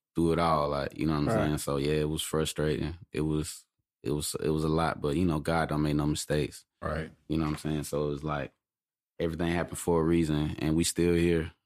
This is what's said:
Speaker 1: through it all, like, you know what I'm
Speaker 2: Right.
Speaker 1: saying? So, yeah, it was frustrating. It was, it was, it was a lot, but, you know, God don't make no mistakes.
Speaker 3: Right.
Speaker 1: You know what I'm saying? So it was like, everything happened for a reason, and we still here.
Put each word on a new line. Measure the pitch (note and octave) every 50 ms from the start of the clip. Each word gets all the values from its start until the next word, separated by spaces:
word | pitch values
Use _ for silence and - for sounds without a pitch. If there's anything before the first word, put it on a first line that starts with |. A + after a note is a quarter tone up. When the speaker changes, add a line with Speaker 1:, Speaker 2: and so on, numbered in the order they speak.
| _ _ _
Speaker 1:
through | E2 E2+ E2 D#2+
it | D#2+
all, | E2+ E2+ D#2+ D2+ D2 D2
like, | C#2+ C#2+ C#2 - - -
you | -
know | D#2 D#2
what | D2+
I'm | D2 C#2+
Speaker 2:
Right. | -
Speaker 1:
saying? | - D2+ D2+ D2+ C#2+
So, | - - C#2+ C#2+
yeah, | C#2 D2 D#2
it | D2+ D2+ D2+
was | D#2 D#2
frustrating. | - - - D#2 D#2 D#2 - - D2+ D2+ D2 C2+ C#2+ D2+ F2+ - - -
It | - C2+
was, | D2+ D#2 D2+ D2+ D2+ - - - - _ _ _ _ _ _ _ -
it | -
was, | D2 D2+ D2+ - - - -
it | D#2
was | D#2 D#2 D#2
a | D#2
lot, | D#2 D#2+ D#2+ D2+ - -
but, | - D2 C#2+
you | D#2+ F#2
know, | F2 D#2 D#2
God | D2 D#2+ E2 D#2+ D#2+ -
don't | D#2 D2+
make | D2+ D2+ D2
no | D2 D2 D2+
mistakes. | D2 - - - D2 D2+ C#2+ - - - - _ _ _
Speaker 3:
Right. | - D#2+ D#2 D#2 D#2+ - - _ _ -
Speaker 1:
You | D2+ D#2+
know | D#2+
what | D2+
I'm | D2+ -
saying? | - D#2 D#2 D2+ C#2
So | - - C#2+ D2+ D2
it |
was | D2 C#2 D2
like, | D2+ D2 C#2+ C2+ - - _ _ _ _ _ _ _ _ _ _ _ _ -
everything | E2+ E2+ E2 D#2+ F2 E2+ E2+
happened | F2 D#2+ - - -
for | - - E2+ E2
a | D#2+
reason, | D#2+ E2+ E2+ E2 D2+ D2+ D2+ D2+ D2 - -
and | - D#2 D#2
we | E2 E2+
still | - - - E2+ F2 F2
here. | E2+ E2+ F2 E2+ E2 D#2 E2 - _ _